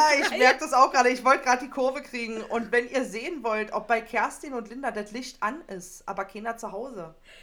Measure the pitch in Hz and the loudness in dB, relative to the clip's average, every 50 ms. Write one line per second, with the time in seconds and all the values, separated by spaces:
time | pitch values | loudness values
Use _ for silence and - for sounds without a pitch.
0 | 311 302 294 277 - 269 294 - 240 254 262 - 269 254 262 247 269 - - 269 | 10 8 6 4 2 0 2 6 6 6 6 4 0 0 6 6 6 6 6 4
1 | 247 247 254 254 208 254 277 - - 262 247 247 277 262 - 277 254 262 262 285 | 4 4 4 2 4 4 4 4 4 2 0 0 0 -6 -4 0 0 0 0 -4
2 | 277 - - 240 233 220 226 220 208 - - 233 226 185 220 240 240 247 - 262 | -8 -8 -8 -8 -6 -6 -6 -8 -8 -4 -4 -4 -4 0 0 0 0 0 -2 -2
3 | 254 190 185 226 247 339 349 285 220 233 214 214 214 214 - 208 208 - 233 220 | -2 -2 -6 -8 -8 -8 -8 -6 -4 -2 -2 -2 -4 -4 -6 -6 -2 0 -2 -2
4 | 220 - - 220 220 285 - - - 302 262 240 214 214 233 262 269 233 202 214 | -2 -4 -4 -2 -2 -2 -4 -10 -14 -10 -8 -8 -10 -10 -12 -8 -8 -6 -6 -6
5 | 208 214 214 254 254 - - - 208 214 269 330 - - 196 185 180 - - - | -8 -8 -10 -10 -10 -10 -10 -6 -6 -6 -6 -6 -12 -12 -14 -14 -14 -14 -18 -16
6 | - - 196 185 190 196 - 208 214 233 233 226 226 196 175 202 240 277 247 190 | -12 -10 -8 -8 -8 -10 -10 -12 -10 -10 -10 -8 -10 -12 -10 -10 -12 -12 -12 -14
7 | 165 160 156 _ _ - - - | -14 -14 -16 _ _ -20 -20 -20